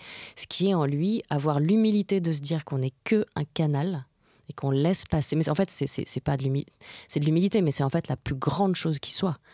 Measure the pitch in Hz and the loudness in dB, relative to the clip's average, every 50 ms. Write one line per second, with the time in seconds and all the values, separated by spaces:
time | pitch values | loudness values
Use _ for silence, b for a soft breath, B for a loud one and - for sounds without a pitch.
0 | B B B B B B B - - - - - 175 196 190 170 147 139 143 143 | B B B B B B B -8 -6 -4 -2 0 2 2 2 2 2 0 0 0
1 | 170 202 220 - - - 147 143 139 156 143 143 151 165 208 226 220 220 208 208 | 0 0 0 -2 -2 -2 -2 0 0 2 2 2 2 4 4 4 4 4 2 2
2 | 190 - 202 196 170 165 156 143 143 143 165 156 - - 143 131 131 135 - _ | 2 0 0 0 0 0 -2 -2 -2 -2 -4 -4 -4 -4 -4 -2 -2 -4 -6 _
3 | _ - 226 208 208 - _ - 147 - _ - 160 151 143 139 151 196 185 135 | _ 0 2 2 0 -2 _ -6 -6 -4 _ -2 0 0 0 0 -2 -2 -4 -6
4 | 127 - _ b b b b b b - - - - 139 135 135 147 170 190 - | -8 -12 _ b b b b b b -18 -10 -4 -2 0 0 2 2 2 2 0
5 | - - - 156 143 - - 156 156 147 151 196 196 - - - 143 139 - - | 0 0 0 0 0 0 2 2 2 2 2 0 0 0 0 -2 0 -2 -2 -2
6 | - - - 123 - 135 139 131 135 135 135 139 - - B B B B B B | -2 -4 -4 -2 -2 -2 -2 0 0 -2 -2 -2 -4 -6 B B B B B B
7 | B B - 147 147 156 156 170 185 196 - 220 180 151 - - 139 139 - 165 | B B -2 0 2 2 4 4 2 2 2 2 2 2 2 2 0 0 0 -2
8 | - - 139 - _ - 143 131 - 151 139 170 202 190 180 - - 165 151 139 | -2 -2 -6 -6 _ -6 -6 -2 -2 -2 0 2 2 2 2 0 0 0 -2 -2
9 | - - - - 196 185 147 - B B | -2 -4 -2 0 0 -2 -4 -6 B B